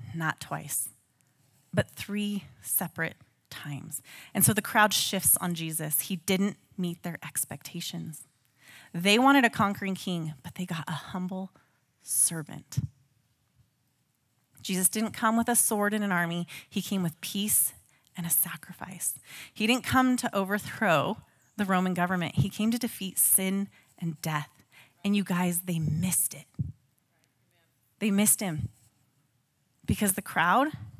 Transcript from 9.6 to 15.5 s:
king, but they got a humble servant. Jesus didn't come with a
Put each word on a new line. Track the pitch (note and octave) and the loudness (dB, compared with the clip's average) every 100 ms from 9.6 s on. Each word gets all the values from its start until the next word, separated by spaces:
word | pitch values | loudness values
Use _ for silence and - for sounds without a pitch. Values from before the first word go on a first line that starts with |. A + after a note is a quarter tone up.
| G3+ G3 G3 | 0 0 -4
king, | F#3 F#3+ E3+ D#3+ D3+ | -4 -4 -4 -4 -8
but | - - | -14 -10
they | F3+ | -6
got | E3 - | -6 -4
a | |
humble | D3+ - F#3 F3+ F#3+ F#3+ _ _ _ _ _ | -8 -6 -6 -6 -6 -8 _ _ _ _ _
servant. | - - - E3 D3+ D3 - - - _ _ _ _ _ _ _ _ _ _ _ _ _ _ _ _ - | -6 -2 0 -2 -8 -12 -6 -6 -6 _ _ _ _ _ _ _ _ _ _ _ _ _ _ _ _ -12
Jesus | - F#3 F3+ | -4 2 2
didn't | G#3+ A3 | 2 -2
come | - A3+ A3+ | 2 2 4
with | |
a | A#3 | 4